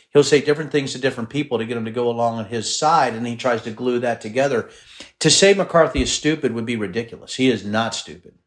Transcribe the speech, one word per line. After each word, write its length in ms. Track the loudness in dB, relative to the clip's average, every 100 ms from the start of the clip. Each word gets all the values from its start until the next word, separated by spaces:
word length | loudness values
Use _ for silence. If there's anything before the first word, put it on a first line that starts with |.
| _
he'll 100 | 2
say 200 | 6 4
different 280 | 2 -2 0
things 220 | -2 -2
to 80 | -2
different 300 | -4 -4 -6
people 260 | -6 -4 -4
to 80 |
get 120 | -4 -6
them 100 | -6
to 40 |
go 200 | -2 -2
along 280 | 0 -2 -2
on 60 |
his 320 | -6 -6 -6 -2
side, 380 | 2 4 2
and 120 | -2 -6
he 100 | -4
tries 260 | -2 -2
to 80 | -4
glue 280 | -6 -2 0
that 200 | -2 -4
together. 480 | -4 -2 0 0 -4 -12 -20 -20 -16 0
To 100 | 2
say 240 | 6 6
McCarthy 480 | 6 4 4 4 2
is 100 | -2
stupid 400 | 0 0 0 -2
would 140 | -4 -4
be 100 | -4
ridiculous. 600 | -4 -6 -8 -12 -10 0
He 140 | 2
is 140 | 2
not 300 | 0 -2 -2
stupid. 400 | -6 -10 -16 -20 _